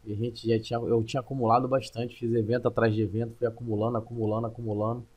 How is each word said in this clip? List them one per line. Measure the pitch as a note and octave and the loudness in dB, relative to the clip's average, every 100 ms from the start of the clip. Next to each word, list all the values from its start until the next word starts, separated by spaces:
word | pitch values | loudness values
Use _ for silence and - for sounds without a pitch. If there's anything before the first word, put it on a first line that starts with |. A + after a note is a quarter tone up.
| G#2+ | -8
E | |
a | G#2 | -4
gente | A#2+ A#2 A2 | -4 -4 0
já | A2+ | 0
tinha, | A2 A#2 | 0 -4
eu | G#2+ A#2 | 2 2
tinha | A2+ C#3 | 2 -4
acumulado | - C3 A2+ A#2 C3 | -4 0 4 4 4
bastante, | C3 - A#2 B2 - | 0 -2 -8 -8 -4
fiz | A#2 | 0
evento | A#2 G#2+ B2 B2 | 0 2 2 2
atrás | A#2 A2+ | 2 2
de | A2 | 4
evento, | G#2 A2 A#2 A2+ | 0 -2 -4 -2
fui | A#2+ | -4
acumulando, | A2+ A#2 G#2+ A2+ A#2 | -2 -4 0 0 0
acumulando, | A2+ A#2 G#2+ A2 A2+ | -4 -2 0 0 -4
acumulando. | A2+ A2+ G#2 G#2+ A#2+ A2 | -6 -4 -2 0 -2 -8